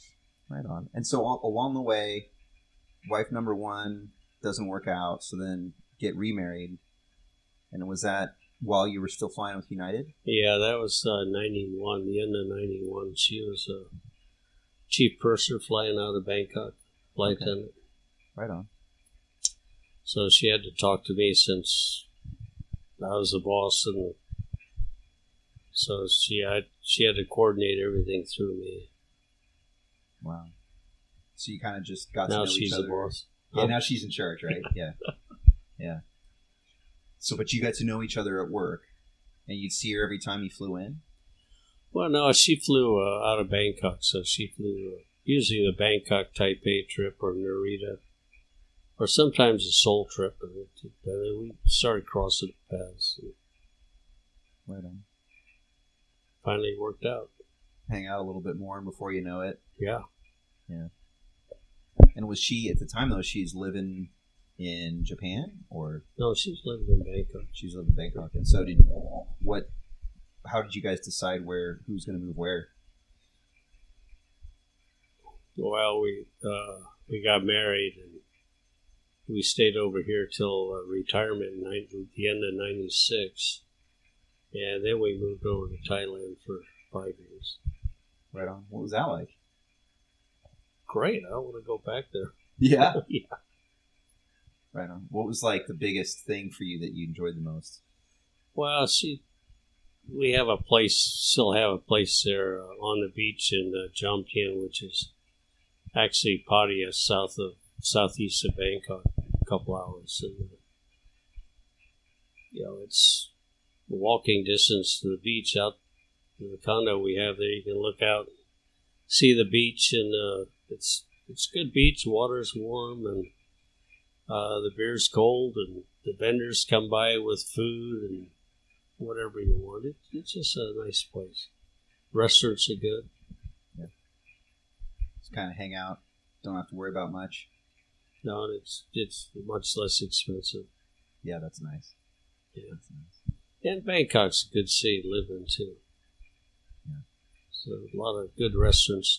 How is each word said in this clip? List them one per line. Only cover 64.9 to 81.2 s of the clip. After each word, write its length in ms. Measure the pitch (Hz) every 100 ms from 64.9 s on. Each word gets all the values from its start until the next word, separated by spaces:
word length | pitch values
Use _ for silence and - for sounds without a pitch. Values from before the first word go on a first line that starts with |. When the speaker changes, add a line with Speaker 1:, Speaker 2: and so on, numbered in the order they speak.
| 85
Speaker 1:
Japan, 560 | - 82 90 101 185 - -
or? 320 | 80 76 76 - -
Speaker 2:
No, 160 | 120
she's 260 | 107 196 165
living 240 | 127 117 104
in 160 | 101
Bangkok. 440 | 90 98 95 95 -
Speaker 1:
She's 220 | - 90 90
living 140 | 82
in 40 |
Bangkok. 380 | - 87 82 82
And 120 | - -
so 180 | 101
did, 140 | - 85 - - - - - -
what, 300 | - - - - - - - - - _ -
how 140 | 113
did 120 | 104
you 80 | 104
guys 160 | 101 92
decide 460 | - - 92 92 87
where, 340 | 90 87 85 -
who's 180 | 98
gonna 140 | 92 92
move 180 | 90 82
where? 340 | 87 90 82 _ _ _ _ _ _ _ _ _ _ - - - - - _ _ - - _ _ _ _ _ _ - - _ -
Speaker 2:
Well, 440 | 104 104 107 107
we, 260 | 104 101 104 -
uh, 340 | 104 101 104 95 90 - -
we 140 | 110
got 220 | 107 104
married, 520 | 95 107 104 101 98 92
and 180 | 90 82 _ _ _ _ _ _ _ _ _ _ -
we 140 | 107
stayed 340 | - - 110 104
over 260 | 101 95
here 240 | 98 104 98
till, 420 | - 104 98 95
uh, 120 | 95 92
retirement 680 | 95 92 104